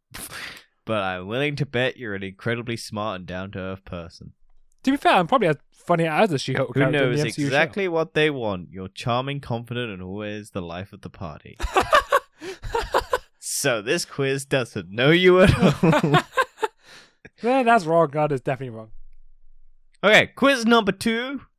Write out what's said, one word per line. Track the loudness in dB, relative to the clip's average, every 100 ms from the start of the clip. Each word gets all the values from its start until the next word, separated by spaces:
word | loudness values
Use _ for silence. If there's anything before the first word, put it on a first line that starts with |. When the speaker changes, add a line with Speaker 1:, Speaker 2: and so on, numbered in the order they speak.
| _
Speaker 1:
<laughs> | -18 -16 -14 -16 -16 -20 _ -6
But | -4
I'm | -4 -6 -6
willing | -4 -4 -4
to | -4
bet | -2 -2 -4
you're | -8
an | -8
incredibly | -8 -8 -6 -4 -6 -8
smart | -8 -8 -6 -8
and | -10
down-to-earth | -10 -10 -10 -10 -10 -12
person. | -12 -12 -18 -20 -20 _ -20 _ _
Speaker 2:
To | -2
be | 0
fair, | 2
I'm | 2 2
probably | 2 2
as | -2 _
funny | _ -2 0 2
as | 2 2
a | 0
She-Hulk | -2 -2 -2
Speaker 1:
Who | 0
Speaker 2:
character | 2 2
in | 0
the | 0
Speaker 1:
knows |
Speaker 2:
M | -2
C | -2
U | -2
show. | 0
Speaker 1:
exactly | 0 -2 -2
what | -2 -2 0
they | 0
want. | 0 -4 -4 -8
You're | -12 -14
charming, | -8 -4 -4 -4 -8
confident, | -6 -8 -6 -8 -8
and | -8
always | -10 -10 -10 -10 -10
the | -10
life | -10 -10 -12
of | -16
the | -18
party. | -14 -14 -14 -18 -8
Speaker 2:
<laughs> | -4 -2 2 2 2 -2 -2 _ -16 -12 -6 -4 -2 -4 -2 -6 -8 _
Speaker 1:
So | -10 -4 -2 -2
this | -2 -4 -4
quiz | -6 -4 -4 -2
doesn't | -2 -2 -8 -8
know | 0 4
you | 6 8 8
at | 8 6
all. | 4 4 4 4 4 2 2
<laughs> | -2 -4 -4 -8 _ _ -20 _ _ -20 _
Speaker 2:
No, | 0 2
that's | 4 4 4
wrong. | 2 2
That | 0 -2
is | -2
definitely | -4 -6 -8 -14
wrong. | -16 -16 -16 -18 -20 -20 -20 -20 -20 -20 _ _
Speaker 1:
Okay, | 6 6 4
quiz | 2 2 4 4
number | 4 4
two. | 0 -2 -2 -4 -8 -12